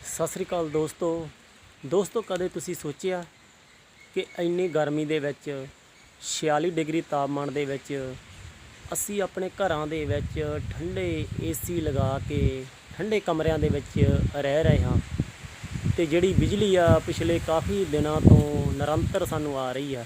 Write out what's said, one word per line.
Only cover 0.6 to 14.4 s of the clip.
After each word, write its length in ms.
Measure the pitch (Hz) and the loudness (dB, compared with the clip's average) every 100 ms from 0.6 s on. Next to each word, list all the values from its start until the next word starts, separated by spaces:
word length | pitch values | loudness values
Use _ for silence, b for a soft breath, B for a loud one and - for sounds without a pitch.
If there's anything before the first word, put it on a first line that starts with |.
| 160 | -2
ਦੋਸਤੋ। 580 | 151 156 - 170 165 156 - - - - - 139 | -2 -2 -2 -2 -2 -6 -16 -20 -20 -20 -16 -2
ਦੋਸਤੋ, 360 | 170 190 233 | 0 0 -4
ਕਦੇ 260 | 202 185 180 | -4 -4 -4
ਤੁਸੀਂ 260 | 175 160 170 | -6 -8 -8
ਸੋਚਿਆ 480 | 156 139 185 185 175 - - - - - - - - - | -8 -6 -4 -4 -8 -18 -20 -20 -20 -20 -20 -20 -10 -8
ਕਿ 100 | 185 - | -8 -4
ਇੰਨੀ 280 | 175 175 180 | -2 0 0
ਗਰਮੀ 380 | 156 147 147 151 | 0 0 0 -2
ਦੇ 140 | 156 | -2
ਵਿੱਚ, 460 | 143 139 - 139 139 - - - - - | -2 -6 -8 -10 -10 -18 -20 -20 -20 -16
ਛਿਆਲੀ 480 | - - 156 147 170 | -8 -4 2 2 2
ਡਿਗਰੀ 300 | 165 156 160 | 0 -2 -2
ਤਾਪਮਾਨ 500 | 160 147 139 143 143 | -2 -2 0 -2 -2
ਦੇ 120 | 135 143 | -4 -4
ਵਿੱਚ 500 | 139 - 139 131 131 - - - - - - - | -6 -6 -8 -8 -10 -16 -20 -20 -20 -20 -20 -10
ਅਸੀਂ 280 | 170 - 208 | -6 -4 -2
ਆਪਣੇ 280 | 185 - 185 - | -4 -4 -8 -2
ਘਰਾਂ 280 | 190 156 151 | 0 0 -2
ਦੇ 160 | 160 147 | -4 -2
ਵਿੱਚ 540 | 147 139 156 151 147 131 | -2 -2 -4 -4 -4 -6
ਠੰਡੇ 540 | - 165 185 180 160 - - | -8 -6 -4 -4 -4 -4 -6
ਏ 100 | 160 156 | -6 -6
ਸੀ 240 | - 175 | -4 -2
ਲਗਾ 380 | 156 135 135 139 - | -2 0 0 -2 -2
ਕੇ 380 | 143 135 131 131 - - - | 0 0 0 -10 -16 -20 -8
ਠੰਡੇ 220 | 202 214 | -2 0
ਕਮਰਿਆਂ 380 | 190 160 156 156 | 0 0 2 2
ਦੇ 100 | 151 | 2
ਵਿੱਚ 360 | 143 143 - 143 139 - | 0 -2 2 4 4 2
ਰਹਿ 280 | 143 | 0